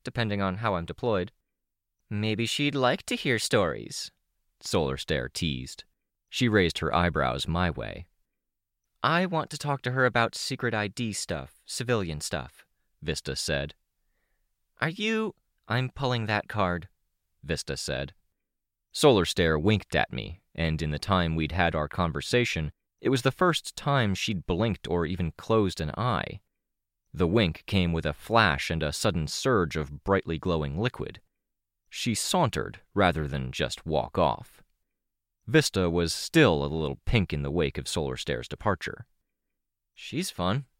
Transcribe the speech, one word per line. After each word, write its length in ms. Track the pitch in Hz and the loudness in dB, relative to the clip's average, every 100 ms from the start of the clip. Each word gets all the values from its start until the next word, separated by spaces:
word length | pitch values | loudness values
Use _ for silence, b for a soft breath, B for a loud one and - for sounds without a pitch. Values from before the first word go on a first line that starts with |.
depending 380 | - - 113 101 | -10 -4 -2 0
on 160 | 98 92 | -2 -2
how 180 | 113 | -2
I'm 120 | 90 85 | -2 -4
deployed." 460 | 87 123 101 90 _ _ _ _ _ _ _ - | -4 0 0 -2 _ _ _ _ _ _ _ -8
"Maybe 380 | 104 110 107 117 | -2 0 0 -2
she'd 280 | - 143 | 0 0
like 300 | 139 123 - | 2 2 0
to 100 | - | -4
hear 240 | 240 151 113 | -4 0 0
stories," 720 | - 117 87 57 - - - _ _ _ _ _ | 2 2 2 -2 -8 -10 -12 _ _ _ _ _
Solar 360 | - 98 71 67 | -2 0 0 -2
Stare 320 | - 76 64 | -2 -4 -4
teased. 560 | - 82 64 64 - - _ _ _ _ | -4 -2 -4 -8 -14 -20 _ _ _ _
She 180 | - 123 | 0 4
raised 300 | 107 87 - | 6 4 2
her 160 | 82 | 0
eyebrows 520 | 82 87 76 65 65 - | 2 2 2 0 0 -2
my 240 | 85 90 | 0 0
way. 360 | 71 55 50 - _ _ _ _ _ _ _ _ _ | -2 -8 -10 -16 _ _ _ _ _ _ _ _ _
"I 240 | 131 170 185 | 0 2 0
want 240 | 165 - | -2 -4
to 80 | 147 | -6
talk 240 | 147 139 | -4 -4
to 100 | - | -2
her 140 | 127 127 | 2 2
about 280 | 120 113 | 4 0
secret 380 | - - 135 120 | 0 -8 -4 -2
I 160 | 110 104 | -2 -4
D 240 | - 117 | -4 -4
stuff, 480 | 98 - 80 65 _ - | -4 -6 -6 -8 _ -12
civilian 560 | - 123 117 90 76 | -8 0 0 0 -4
stuff," 420 | - 73 62 _ - _ _ _ | -6 -6 -8 _ -20 _ _ _
Vista 340 | 76 73 - 67 | -6 -4 -4 -6
said. 380 | - 71 73 - _ _ _ _ _ _ _ _ _ - | -2 -2 -4 -10 _ _ _ _ _ _ _ _ _ -6
"Are 80 | 156 | -6
you?" 460 | 196 214 220 220 - _ _ - | -2 -2 0 -2 -6 _ _ -4
"I'm 220 | 117 127 | -2 -2
pulling 360 | - 135 123 107 | -4 -2 -2 0
that 220 | 104 - | -2 -2
card," 400 | 104 92 87 78 _ _ _ _ _ | 0 0 0 -6 _ _ _ _ _
Vista 320 | 71 80 - 67 | -6 -4 -4 -6
said. 380 | - 65 71 - _ _ _ _ _ _ _ | -4 -4 -6 -10 _ _ _ _ _ _ _
Solar 340 | - 151 110 | 4 6 6
Stare 320 | 82 - 85 78 | 4 2 2 4
winked 380 | 87 107 - | 4 2 2
at 180 | 69 - | 0 0
me, 300 | - 50 87 _ - | -2 -8 -12 _ -2
and 260 | 82 78 | -2 0
in 80 | 78 | -2
the 80 | 76 | -4
time 380 | - 95 82 80 | 0 2 2 0
we'd 160 | 78 | -2
had 240 | 85 85 80 | 2 2 2
our 100 | 76 | -4
conversation, 840 | - 85 73 - 123 120 82 76 - _ _ | -2 -2 -2 0 0 0 -2 -6 -8 _ _
it 80 | - | 0
was 140 | 131 | 2
the 80 | 131 | 0
first 460 | - 180 151 - - | 2 2 2 -4 -8
time 360 | - 139 107 | 0 2 2
she'd 320 | 95 - 95 | 0 -2 -4
blinked 440 | - 87 113 90 - | -2 0 0 -2 -2
or 180 | 87 80 | -2 0
even 240 | 87 85 - | -2 -4 -4
closed 420 | - 113 98 - | 0 2 2 0
an 120 | 76 - | -6 -4
eye. 440 | 120 92 50 - _ _ _ _ _ _ _ | -2 -2 -4 -10 _ _ _ _ _ _ _
The 140 | - 87 | 0 2
wink 340 | 107 92 - - | 4 2 0 -2
came 260 | 98 85 | 2 2
with 120 | 82 | 2
a 80 | 78 | -2
flash 580 | - - 113 104 73 - | -4 0 4 4 2 -2
and 120 | 82 | -2
a 100 | 76 | -2
sudden 360 | - 110 85 76 | 0 0 0 -2
surge 480 | - 135 113 85 80 | -2 2 2 2 0
of 260 | 73 73 | -6 -6
brightly 340 | - 98 - 80 | 2 2 2 -4
glowing 400 | 92 82 73 73 | 0 0 0 -2
liquid. 440 | 123 - - - _ _ _ _ _ _ _ | -4 -4 -10 -10 _ _ _ _ _ _ _
She 280 | - 120 104 | -6 -2 -2
sauntered 640 | - 180 147 - 50 - _ | 0 2 2 0 -6 -8 _
rather 360 | 101 95 80 73 | 4 4 4 -2
than 240 | 67 64 | -4 -6
just 340 | - 69 - 82 | -2 -4 -4 -2
walk 320 | 78 - - | -2 0 2
off. 460 | 80 57 - - _ _ _ _ _ _ _ _ - | 2 0 -8 -20 _ _ _ _ _ _ _ _ 2
Vista 420 | 151 - 98 90 | 4 4 2 2
was 240 | 85 85 | 2 0
still 520 | - - 165 131 78 | -2 0 6 6 6
a 20 | 71 | 0
little 320 | 80 76 67 | -2 -4 -4
pink 280 | - 117 90 | 0 2 2
in 100 | 76 | -2
the 100 | 71 | -2
wake 260 | 82 71 - | 0 0 -2
of 80 | 65 | -6
Solar 300 | - 71 64 | -4 -4 -4
Stare's 320 | - 62 60 | -4 -6 -6
departure. 580 | - 107 92 - - - _ _ _ _ _ _ _ _ | -4 -2 -2 -4 -12 -16 _ _ _ _ _ _ _ _
"She's 360 | _ - 139 185 | _ -10 -6 -6
fun," 360 | - 90 120 139 _ | -2 0 0 -4 _